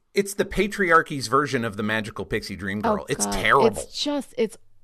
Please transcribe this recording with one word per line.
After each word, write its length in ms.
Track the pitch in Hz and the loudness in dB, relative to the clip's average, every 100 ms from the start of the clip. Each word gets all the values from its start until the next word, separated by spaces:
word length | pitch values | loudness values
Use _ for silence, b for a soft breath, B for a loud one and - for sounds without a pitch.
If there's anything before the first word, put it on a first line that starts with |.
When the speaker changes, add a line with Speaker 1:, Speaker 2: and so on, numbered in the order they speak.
| _ | _
Speaker 1:
It's 200 | - 196 | -4 -2
the 100 | - | -4
patriarchy's 840 | 202 - 202 202 180 165 156 147 110 | -2 0 -2 -2 4 4 4 -6 0
version 360 | 135 143 127 | 0 2 -2
of 120 | 117 101 | -2 -4
the 40 | |
magical 420 | 107 110 104 - | -2 -2 -2 -8
pixie 320 | 95 113 - 92 | -6 -6 -6 -8
dream 240 | 98 101 | -6 -2
Speaker 2:
Oh, 120 | 220 208 | 0 -2
Speaker 1:
girl. 100 | - | -2
It's 160 | 143 143 | -4 -2
Speaker 2:
God. 60 | |
Speaker 1:
terrible. 320 | 101 110 131 - | 0 4 6 6
Speaker 2:
It's 340 | - - - | 2 -10 -6
just, 320 | 294 285 - - | -4 -4 -6 -4
it's 220 | 214 - - - | -4 -4 -20 -20